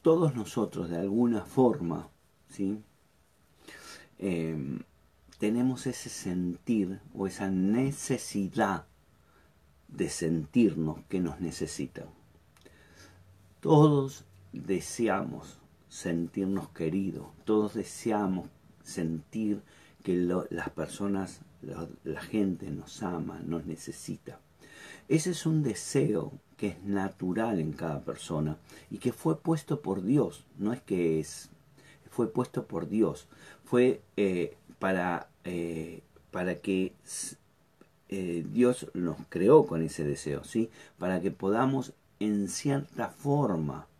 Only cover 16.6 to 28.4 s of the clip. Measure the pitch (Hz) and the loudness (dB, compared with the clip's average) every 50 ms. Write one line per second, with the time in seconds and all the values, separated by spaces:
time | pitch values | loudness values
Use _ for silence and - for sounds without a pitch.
16.6 | 85 - - - 82 80 82 98 98 92 80 80 76 - - - - - 107 107 | -4 -6 -8 -4 -4 -2 0 0 -2 -2 -4 -6 -10 -12 -18 -14 0 2 4 4
17.6 | 107 104 101 113 92 - - - - 117 110 104 104 92 95 90 85 - - - | 4 2 -2 -6 -8 -6 -10 -6 -2 0 0 2 2 0 0 -2 -4 -8 -16 -20
18.6 | _ - - - - - - 95 85 80 82 80 - _ - 110 110 104 104 101 | _ -20 -20 -20 -18 -12 -6 -4 -2 -2 -4 -6 -8 _ -6 -2 0 0 -2 -2
19.6 | - - - - - - - _ - - 90 90 90 87 92 92 87 - 87 82 | -4 -16 -20 -20 -20 -20 -20 _ -2 0 2 2 2 2 0 0 -2 -4 -6 -6
20.6 | 80 - - - 80 - - - 101 101 98 98 95 - - - - - - - | -6 -6 -4 -6 -6 -6 -4 -4 -2 -2 0 -2 -2 -6 -10 -16 -20 -20 -20 -16
21.6 | - - - - 82 - - - _ - 76 69 - - - 110 101 95 90 - | -14 -12 -10 -10 -10 -12 -12 -12 _ -6 -6 -6 -6 -2 0 2 2 2 0 -2
22.6 | - - 73 69 - - - - 110 90 87 82 76 82 85 82 82 82 82 82 | -4 -8 -8 -8 -8 -12 -12 -8 -6 -4 -4 -4 -6 -6 -8 -10 -6 -4 -4 -4
23.6 | 73 82 78 - - - 82 - - - - - _ - - - _ _ _ _ | -4 -6 -10 -10 -10 -12 -12 -12 -10 -10 -10 -10 _ -18 -18 -18 _ _ _ _
24.6 | - - - - - - - - - - 139 160 156 185 175 - - 160 160 156 | -20 -20 -20 -20 -20 -20 -20 -20 -2 0 0 2 2 0 -4 0 0 2 2 2
25.6 | 147 131 101 - - - - 139 139 160 104 - - - - - _ _ - - | 2 0 -2 -4 -8 0 2 2 2 4 2 0 -2 -4 -10 -14 _ _ -10 -4
26.6 | - 101 87 - 95 101 98 98 95 95 - - 92 92 90 110 113 117 107 87 | -4 -4 -4 -4 -4 -2 0 0 0 -2 -4 -4 -4 -2 0 0 0 0 0 0
27.6 | 78 78 76 - 85 82 76 71 - - - - - - 85 76 | 0 -2 -4 -4 -4 -4 -4 -4 -6 -8 -8 -8 -6 -4 -2 0